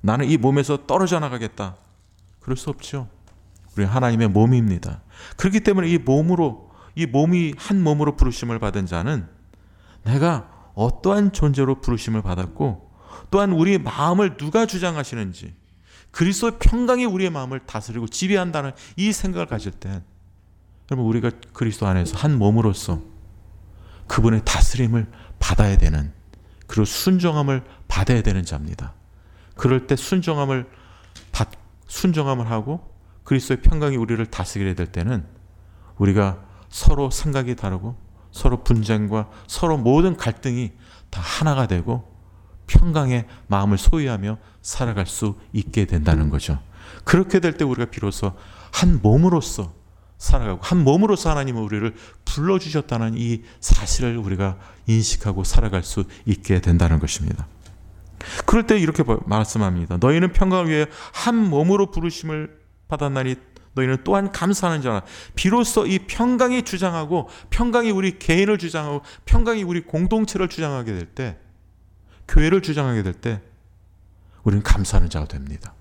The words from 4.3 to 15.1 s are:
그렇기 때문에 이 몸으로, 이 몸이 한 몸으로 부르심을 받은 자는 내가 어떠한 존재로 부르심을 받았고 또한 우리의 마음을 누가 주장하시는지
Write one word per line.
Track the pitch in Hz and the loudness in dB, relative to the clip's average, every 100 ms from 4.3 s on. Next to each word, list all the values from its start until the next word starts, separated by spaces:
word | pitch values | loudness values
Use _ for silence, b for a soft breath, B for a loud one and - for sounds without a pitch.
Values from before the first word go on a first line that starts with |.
| 98 113 127 113 87 - - - B B - | 4 4 4 2 0 -4 -14 -18 B B -4
그렇기 | 190 208 | 0 2
때문에 | 214 190 170 | 2 2 2
이 | 170 | 0
몸으로, | 123 135 160 180 156 107 - B B | 2 2 2 0 0 -4 -18 B B
이 | - 165 | -6 -2
몸이 | 127 160 180 165 139 | 2 2 2 0 -6
한 | - 196 | -2 0
몸으로 | 165 147 147 143 | 2 2 0 2
부르심을 | 135 120 120 113 | 0 0 -6 -4
받은 | 107 101 92 | -4 -4 -4
자는 | 85 98 147 85 - - b b b b b | -4 -4 -4 -6 -16 -20 b b b b b
내가 | 110 139 165 151 - B B | -2 0 2 -2 -6 B B
어떠한 | - 113 - 180 202 202 | -2 -2 0 0 2 2
존재로 | 196 151 139 135 135 | 2 0 2 0 0
부르심을 | - 120 - 110 | -2 -4 -2 -4
받았고 | 98 90 90 - 143 95 - B B B B | -2 -4 -6 -4 -4 -4 -12 B B B B
또한 | 196 202 | 0 2
우리의 | 170 175 190 | 2 2 2
마음을 | 127 - 151 180 202 143 | -2 -2 0 2 0 -2
누가 | 147 220 226 | -2 0 0
주장하시는지 | 185 175 156 139 | -2 -4 -4 -8